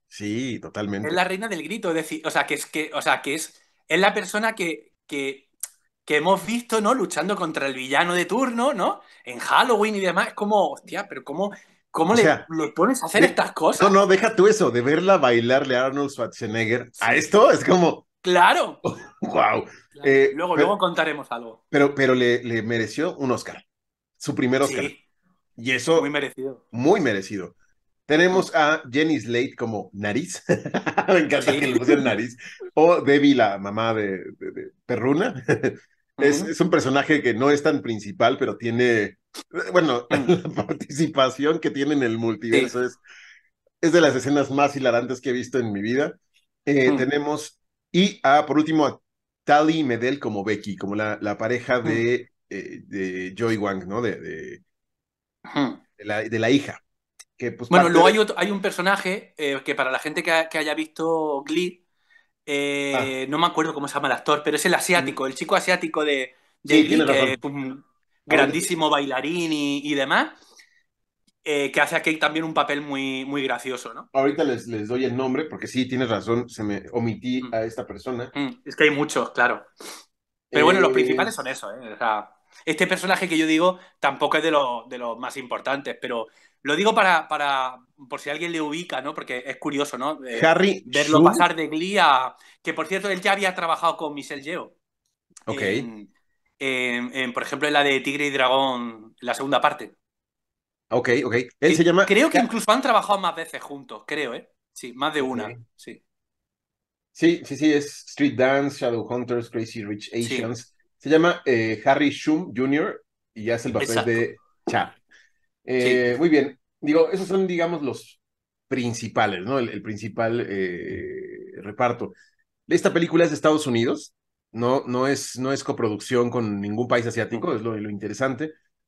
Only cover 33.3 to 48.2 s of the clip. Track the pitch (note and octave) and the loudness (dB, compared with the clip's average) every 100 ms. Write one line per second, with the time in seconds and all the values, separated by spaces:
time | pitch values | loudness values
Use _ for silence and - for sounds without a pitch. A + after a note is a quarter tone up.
33.3 | B2+ G#2+ G2 G2+ G#2+ A2+ A2 G2+ F#2+ - | 6 4 0 -4 -2 0 0 -2 -4 -8
34.3 | - E2+ - - - - A#2+ B2+ D3 G#3 | -12 -12 -12 -14 -14 -6 -2 0 2 0
35.3 | C3 - B2+ B2+ - _ _ _ - C#3+ | -4 -2 0 -2 -4 _ _ _ 2 2
36.3 | C#3+ D3 D#3+ F3 E3 B2+ C#3 C3+ D3+ A#2+ | 2 -2 0 2 2 2 0 2 2 2
37.3 | A2 C#3 C#3+ C3 C#3+ A#2 A2 G#2 F#2 A2+ | 2 2 4 2 0 -4 -6 -8 2 2
38.3 | C#3 A#2+ G2+ A#2 A#2 B2 A2+ G2 - _ | 2 -2 -4 -2 2 4 4 0 -6 _
39.3 | - - E3 F#3 F3+ D#3 B2 - D#3 C3 | -20 -12 -10 0 2 2 0 -2 0 2
40.3 | F3 D#3 C3 A#2+ D#3+ - C#3+ D#3 C#3 C3 | 0 0 -6 -6 -8 -8 -2 0 2 2
41.3 | B2+ D3 E3+ D3+ C#3 C#3 D3 A#2+ A2+ A2+ | 2 0 0 -2 -2 0 2 0 0 -2
42.3 | G#2 A2+ C#3 B2+ B2 B2 - _ - - | -2 0 2 2 -2 -4 -8 _ -20 -20
43.3 | - _ _ _ _ E3 E3+ D3 B2+ B2 | -20 _ _ _ _ 4 6 6 4 2
44.3 | C#3+ A#2+ C#3 C#3+ C#3 B2+ A#2 B2 B2+ C#3 | 0 2 2 0 2 2 2 0 -6 -4
45.3 | B2 B2 C3+ A#2 G2+ G#2+ B2+ D#3 - _ | -4 -2 -2 -2 -4 -2 0 -2 -6 _
46.3 | _ _ _ - C#3+ C3 C#3 C3 D3 D3 | _ _ _ 0 2 4 2 0 -2 -2
47.3 | D3 - - _ _ _ E3+ G3+ - | -6 -8 -18 _ _ _ 2 2 2